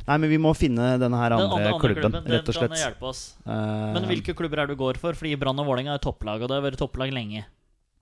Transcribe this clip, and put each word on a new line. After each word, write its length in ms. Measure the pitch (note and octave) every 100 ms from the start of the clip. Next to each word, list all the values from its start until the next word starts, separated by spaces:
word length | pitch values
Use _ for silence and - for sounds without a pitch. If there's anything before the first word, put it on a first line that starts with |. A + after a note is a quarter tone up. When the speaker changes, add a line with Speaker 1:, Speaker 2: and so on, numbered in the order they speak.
| -
Speaker 1:
Nei, 80 | D3
men 120 | D#3
vi 60 | D#3
må 180 | D#3 D#3+
finne 420 | D3+ A#2 A#2+ B2+
denne 180 | B2 B2
her 120 | A#2+
Speaker 2:
Den 100 | A2+
Speaker 1:
andre 160 | G2+ G2
Speaker 2:
andre, 160 | G#2
andre 40 | A2
Speaker 1:
klubben, 220 | B2+ G2 G#2+
Speaker 2:
klubben, 140 | C#3+
den 80 | -
Speaker 1:
rett 160 | A#2 A#2
og 60 |
Speaker 2:
kan 140 | A#2 A#2+
Speaker 1:
slett. 140 | D#3+ C#3+ A2
Speaker 2:
hjelpe 40 |
oss. 340 | B2+ C3 - - -
Speaker 1:
Eh, 460 | A2 G#2+ G#2+ G#2+
Speaker 2:
Men 80 | G#2+
hvilke 300 | A2 A2 G#2
klubber 240 | - E3 D3
er 80 | C#3+
det 100 | C#3
du 60 |
går 140 | C3 B2+
for? 160 | E3+
Fordi 240 | E3+ D#3+ D3
Brann 200 | C3+ C3+
og 60 | D3
Vålerenga 280 | B2 C#3
er 40 | C#3+
topplag, 440 | - A#2+ G#2+ G#2+
og 60 | B2
det 120 | C#3
har 100 | C#3
vært 60 | C3
topplag 360 | C#3+ C3 C3
lenge. 320 | C3+ G#2+ G#2+ G2 _ _ _ _ _